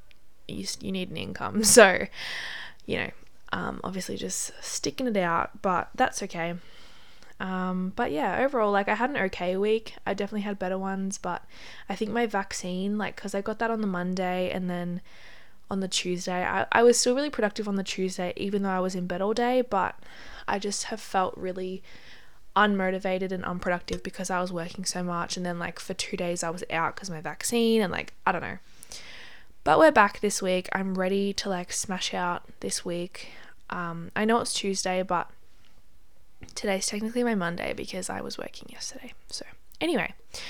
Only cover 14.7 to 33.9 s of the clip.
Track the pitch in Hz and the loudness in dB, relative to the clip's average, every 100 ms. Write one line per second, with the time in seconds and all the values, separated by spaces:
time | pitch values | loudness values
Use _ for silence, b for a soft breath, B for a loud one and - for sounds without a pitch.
14.7 | 175 175 180 - B B B B B - | -2 -2 -4 -8 B B B B B -4
15.7 | 196 190 - 180 180 185 180 180 190 226 | -2 0 -2 0 -2 -2 0 0 2 6
16.7 | 226 240 233 247 254 294 269 208 - 208 | 8 10 8 6 4 2 2 0 2 -2
17.7 | 196 190 - 185 185 180 - 202 202 196 | -2 -2 0 -2 0 -4 -2 -2 0 2
18.7 | 185 185 185 180 180 202 220 240 254 247 | 2 2 0 -2 0 0 2 4 4 4
19.7 | 196 - - B B B B B 208 202 | 2 2 -2 B B B B B -2 0
20.7 | - - 214 - 190 185 - 185 185 185 | -4 -4 -6 0 2 2 -2 -6 -4 -6
21.7 | 185 - B B B B B - 196 208 | -6 -10 B B B B B 0 6 6
22.7 | 196 185 185 190 185 190 185 180 180 185 | 6 2 2 0 0 0 -2 -2 -2 0
23.7 | 175 - 180 190 - 185 185 180 175 175 | 0 0 -4 -4 -6 -2 0 0 -2 -6
24.7 | - 185 180 180 170 175 185 180 175 175 | -6 -4 -2 -2 -2 -2 -2 -2 -2 -4
25.7 | - - 180 - 190 175 175 170 175 - | -6 -6 -6 -4 -2 -2 -2 -2 -4 -2
26.7 | 160 160 - - 160 151 156 - 233 226 | 0 0 -2 -8 -8 -8 -4 0 4 6
27.7 | 220 185 165 - - - 175 92 185 - | 6 4 0 -6 -2 0 0 -2 -8 -12
28.7 | B B B B B B B B - - | B B B B B B B B -2 6
29.7 | 302 311 294 208 - 208 - 190 185 - | 10 10 10 6 6 -2 0 2 2 2
30.7 | 190 190 190 185 196 202 196 202 180 180 | -2 0 0 2 2 0 -2 -2 -2 -4
31.7 | - - 185 - 185 180 175 - - 196 | -4 -4 -4 -2 -2 -2 -2 -6 -8 -4
32.7 | - 180 175 180 - - B B - - | -4 -2 -4 -4 -8 -12 B B -12 -8
33.7 | 180 170 | -6 -4